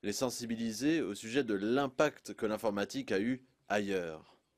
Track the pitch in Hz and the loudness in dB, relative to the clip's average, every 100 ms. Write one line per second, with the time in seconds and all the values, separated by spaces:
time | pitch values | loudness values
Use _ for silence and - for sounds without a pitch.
0 | 101 104 131 - 117 113 113 107 139 165 | -2 0 -2 -2 -4 -2 -2 0 2 2
1 | 110 101 113 123 120 101 104 127 139 - | 0 -4 -2 -2 0 0 2 2 0 2
2 | 151 - - 104 107 104 113 101 101 135 | 2 2 -14 -4 -2 0 0 0 -2 -4
3 | 131 98 113 127 - _ _ 101 101 95 | 0 0 2 -2 -6 _ _ 0 2 0
4 | 85 78 82 - _ | -2 -8 -14 -20 _